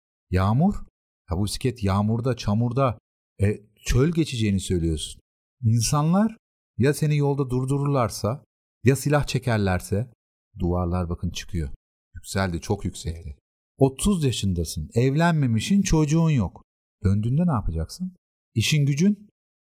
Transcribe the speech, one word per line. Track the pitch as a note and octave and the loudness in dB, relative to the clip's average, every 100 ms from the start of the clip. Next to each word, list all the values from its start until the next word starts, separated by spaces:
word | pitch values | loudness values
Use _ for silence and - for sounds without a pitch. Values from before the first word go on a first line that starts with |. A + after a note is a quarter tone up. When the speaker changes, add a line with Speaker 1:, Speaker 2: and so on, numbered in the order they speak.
| _ _ - | _ _ -4
Speaker 1:
Yağmur? | F2+ F#2+ B2 F#3+ - - _ _ _ - | 0 2 2 2 0 -8 _ _ _ -8
Ya | E2+ | -4
bu | |
bisiklet | G#2 - B2+ A#2+ | -4 -2 -4 -2
yağmurda, | G2 G2 G#2+ A#2 B2+ A#2 | 0 2 0 0 -2 -2
çamurda, | - G#2+ A#2+ B2 C3 G#2+ _ _ _ - | -2 0 0 0 -2 -2 _ _ _ -2
e, | G2+ G#2 _ _ - | 0 0 _ _ 0
çöl | A#2+ D#3 | 2 2
geçeceğini | E3 D3+ A#2+ G#2+ G2 | 2 -2 0 2 2
söylüyorsun. | - F#2 E2 D#2 - - _ _ _ - | 0 0 0 -2 -6 -14 _ _ _ -4
İnsanlar | A2+ A#2 G#2 D3+ D#3 F#3 A3 - _ _ _ - | 0 2 2 0 2 2 2 -2 _ _ _ 0
ya | B2+ | 0
seni | C#3+ D3+ D3 | 2 0 2
yolda | C#3+ C#3+ C3 | 2 0 -2
durdururlarsa, | B2 C3 C#3 C#3+ C#3 A2 - G#2 D3 _ _ _ _ | -2 -2 -2 0 0 0 -2 -4 -4 _ _ _ _
ya | - C3+ | 2 2
silah | C#3+ D3 - | 2 0 0
çekerlerse, | B2+ - A2 G2 F2+ - G2+ B2+ _ _ _ _ G2 | -4 -2 0 0 -2 -2 -6 -6 _ _ _ _ -6
duvarlar | F2 F2+ F2 F2+ E2+ | -2 0 0 -2 -4
bakın | F2 F2 | -4 -6
çıkıyor. | - - E2+ C#2+ - _ _ _ | -8 -8 -6 -6 -8 _ _ _
Yükseldi, | - - G2 F#2+ E2 | -20 -8 -2 -2 -2
çok | - G2+ | -4 -4
yüksekti. | F2+ - - E2 D#2 | -4 -8 -10 -10 -12
Speaker 2:
Evet. | - _ _ _ - | -16 _ _ _ 0
Speaker 1:
Otuz | C3+ - G3+ F#3 | 0 2 0 0
yaşındasın, | C#3 - G2 F2 E2 - D2+ | 0 0 -2 -2 -4 -6 -4
evlenmemişsin, | A#2 C3+ C#3+ E3+ D#3 C3 A2 - G3 | 0 2 2 2 2 2 0 2 2
çocuğun | F#3+ D#3+ D3+ D#3+ D#3+ | 4 2 4 4 4
yok. | C#3 F2+ - _ _ _ _ | 2 0 -6 _ _ _ _
Döndüğünde | F#2+ G2+ A2+ C#3 F3 | 0 0 0 0 0
ne | |
yapacaksın? | A#2+ - D#2+ D#2+ - F#3 - _ _ _ | 0 -2 -4 -6 -8 -10 -12 _ _ _
İşin | A#2 A2 D#3 C#3+ | -2 2 2 2
gücün? | C#3+ G3 G#3 - _ _ _ | 4 2 2 -4 _ _ _